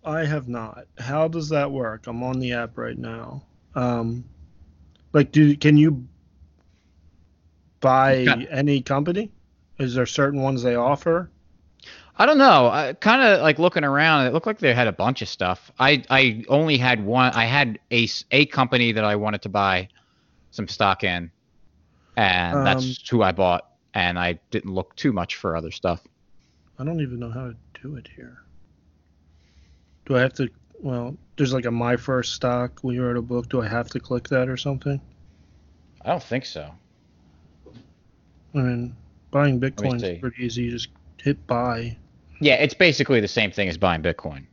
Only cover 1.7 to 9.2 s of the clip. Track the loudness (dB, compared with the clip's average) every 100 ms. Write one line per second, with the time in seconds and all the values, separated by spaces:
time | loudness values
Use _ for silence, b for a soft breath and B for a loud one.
1.7 | -4 -6 -6 -10 -8 -4 -4 -4 -4 -6
2.7 | -8 -10 -8 -10 -12 -12 -16 _ _ _
3.7 | -4 -2 -2 -4 -8 -12 -20 -20 -20 -20
4.7 | _ -20 _ _ 2 4 6 6 6 6
5.7 | 6 6 2 -8 _ _ _ -20 _ _
6.7 | _ _ _ _ _ _ _ _ _ _
7.7 | _ 2 4 4 4 2 0 -2 -2 0
8.7 | 0 0 -2 -2 -4